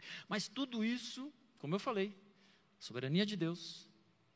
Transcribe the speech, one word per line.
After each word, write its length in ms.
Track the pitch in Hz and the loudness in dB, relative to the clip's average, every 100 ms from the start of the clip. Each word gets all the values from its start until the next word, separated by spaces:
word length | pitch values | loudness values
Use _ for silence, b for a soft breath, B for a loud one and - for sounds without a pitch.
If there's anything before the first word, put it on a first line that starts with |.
| B B B | B B B
Mas 200 | 208 - | -2 0
tudo 360 | 254 269 240 | -2 -2 2
isso, 480 | 220 240 - 254 285 - - - | 2 2 -4 -8 -10 -12 -20 -8
como 180 | 143 196 | 0 0
eu 20 | |
falei, 420 | 269 208 202 - - B B B B - | 2 2 0 -4 -20 B B B B -14
soberania 440 | - 117 131 170 | -8 -2 4 4
de 120 | 208 202 | 4 2
Deus, 520 | 165 170 - - - - _ _ _ | 0 0 -8 -12 -16 -20 _ _ _